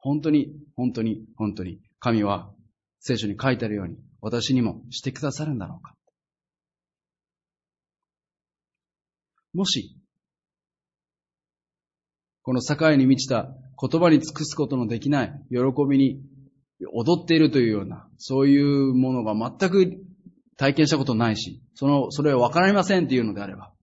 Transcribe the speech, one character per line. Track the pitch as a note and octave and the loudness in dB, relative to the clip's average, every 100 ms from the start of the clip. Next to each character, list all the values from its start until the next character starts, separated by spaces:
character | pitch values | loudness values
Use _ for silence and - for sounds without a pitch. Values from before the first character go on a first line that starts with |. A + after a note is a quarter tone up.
本 | C3+ D3 | -2 -2
当 | D3+ | 2
に、 | D3 C3 - - - | 2 0 -8 -20 -4
本 | B2 | -4
当 | B2 | -2
に、 | A2+ G#2+ A2 _ | -4 -4 -10 _
本 | G#2+ | -6
当 | G#2 | -6
に、 | F#2 - _ _ | -10 -12 _ _
神 | B2 A2+ | -2 0
は | G#2 G2 F2+ - _ _ _ _ | 0 -2 -6 -20 _ _ _ _
聖 | - A#2+ | -6 -4
書 | G#2+ | -4
に | G2+ | -4
書 | C3 | -2
い | B2+ | -2
て | A2+ | -4
あ | |
る | G#2 | -6
よ | |
う | F2+ | -8
に、 | G2 - _ | -12 -20 _
私 | G#2+ A#2+ - | -6 -6 0
に | C3 | 0
も | A2+ - - | 0 -4 -12
し | - | -10
て | - | -10
く | C3 | -6
だ | C#3+ | -8
さ | C3 | -6
る | D3+ | -6
ん | C3 | -6
だ | F2+ | -8
ろ | - | -14
う | |
か。 | - _ _ _ _ _ _ _ _ _ _ _ _ _ _ _ _ _ _ _ _ _ _ _ _ _ _ _ _ _ _ _ _ _ _ _ _ | -20 _ _ _ _ _ _ _ _ _ _ _ _ _ _ _ _ _ _ _ _ _ _ _ _ _ _ _ _ _ _ _ _ _ _ _ _
も | E3+ | -4
し、 | F#3+ - - - _ _ _ _ _ _ _ _ _ _ _ _ _ _ _ _ _ _ _ _ _ _ _ _ | -2 -4 -6 -18 _ _ _ _ _ _ _ _ _ _ _ _ _ _ _ _ _ _ _ _ _ _ _ _
こ | - | -4
の | B2+ | -4
境 | A#2+ D3 D#3+ D3 | -2 0 4 4
に | C3 | 6
満 | C3 | 4
ち | - | 2
た | A#2+ G2+ - - - | -4 -4 -14 -20 -8
言 | C3 E3 | -2 2
葉 | F3 | 4
に | D3+ | 4
尽 | - | 2
く | - | -8
す | D3+ | -10
こ | - D3 | -4 -2
と | C3+ | -2
の | A#2 | -2
で | A#2 | -4
き | C#3 | 0
な | C#3+ | 0
い | G#2+ - - | -2 -6 -6
喜 | B2 C3 C3 C#3 | -2 0 0 2
び | C#3 | 4
に | C3+ C3+ - - - _ _ _ - | 2 0 -14 -20 -20 _ _ _ -10
踊 | - A#2 E3+ | -4 0 0
っ | - | 2
て | |
い | E3 | 4
る | D#3 | 4
と | C3+ | 4
い | A#2 | 2
う | |
よ | G#2+ | 0
う | F#2+ | -4
な、 | - - _ | -12 -18 _
そ | - C3+ | -6 2
う | C#3 | 4
い | C#3 | 6
う | C#3+ C#3 C3+ | 4 2 2
も | B2+ C3 | 2 2
の | B2+ | 0
が | A2 | -2
全 | G#2+ A#2 - F#3+ | -4 -4 -2 0
く | F#3+ F3+ - - - - _ _ _ | 4 2 0 -18 -20 -20 _ _ _
体 | C#3 | 0
験 | C#3+ D3+ | 2 2
し | |
た | D#3 | 2
こ | |
と | C3+ | 0
な | A2+ A#2 | 0 0
い | G#2 | 0
し、 | - - _ | -6 -12 _
そ | - C#3 | -4 0
の、 | C#3+ A2+ | 0 0
そ | C#3+ | -2
れ | D3 | 0
は | C3+ A#2+ | 2 2
分 | |
か | D#3+ F#3+ | 2 2
り | |
ま | G3+ | 2
せ | F#3 F#3+ | 2 0
ん | |
っ | E3+ | 2
て | |
い | B2+ | 0
う | |
の | A2 | 0
で | G2 | -4
あ | G2+ | -10
れ | F#2+ | -14
ば | - _ | -20 _